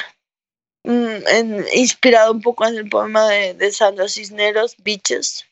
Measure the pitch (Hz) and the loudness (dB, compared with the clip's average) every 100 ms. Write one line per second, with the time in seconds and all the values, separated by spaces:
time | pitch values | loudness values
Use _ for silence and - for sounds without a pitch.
0 | - _ _ _ _ _ _ _ - 240 | -16 _ _ _ _ _ _ _ -4 -2
1 | 233 214 - 214 226 208 143 - 247 - | -2 -4 0 2 0 -4 -2 0 0 2
2 | 262 233 220 226 233 233 220 226 208 208 | 4 6 6 2 -2 0 -2 -2 -4 -4
3 | 214 214 220 202 190 180 196 202 208 196 | 0 2 2 2 -2 -2 -4 2 0 2
4 | 202 214 202 208 208 214 233 - 196 202 | -4 -6 -12 -2 0 0 -2 -4 -6 -6
5 | - - - - - | -4 -4 -6 -10 -16